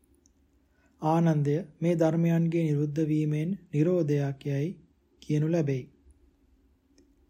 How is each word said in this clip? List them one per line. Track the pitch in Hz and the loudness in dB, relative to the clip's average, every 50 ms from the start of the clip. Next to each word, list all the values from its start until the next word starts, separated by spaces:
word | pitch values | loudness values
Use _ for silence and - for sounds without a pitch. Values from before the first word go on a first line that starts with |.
| _ _ _ _ _ _ _ _ _ _ _ _ _ _ _ _ _ _ _ - | _ _ _ _ _ _ _ _ _ _ _ _ _ _ _ _ _ _ _ -4
ආනන්දය, | 156 156 160 170 170 165 156 147 143 143 143 165 208 - - | 0 2 2 4 4 4 2 2 0 0 0 -2 -4 -8 -10
මේ | - 160 170 175 | -4 -2 0 2
ධර්මයන්ගේ | 165 165 160 160 165 165 165 165 165 165 165 160 170 165 | 2 2 2 2 2 2 2 2 2 0 0 0 0 0
නිරුද්ධ | 151 147 143 151 151 143 160 | 0 0 0 -2 -2 -2 -2
වීමෙන් | 160 151 156 151 156 151 147 151 156 180 202 - - | -2 0 0 0 0 0 -2 -2 -2 -4 -6 -8 -10
නිරෝධයක් | - - 147 156 175 185 175 160 143 147 143 143 139 139 135 | -6 -2 0 2 2 2 0 0 0 0 -2 -2 -4 -6 -8
යයි | - 147 139 139 147 185 202 - - _ _ _ _ _ _ _ | -6 -6 -4 -4 -4 -6 -8 -12 -20 _ _ _ _ _ _ _
කියනු | - - 151 151 151 160 | -8 -4 -2 -2 0 0
ලැබේ. | 170 170 147 139 135 127 - - _ _ _ - - _ _ _ _ _ _ _ _ _ _ _ _ _ _ _ _ _ _ _ _ _ _ | 0 0 0 -2 -4 -4 -6 -12 _ _ _ -20 -20 _ _ _ _ _ _ _ _ _ _ _ _ _ _ _ _ _ _ _ _ _ _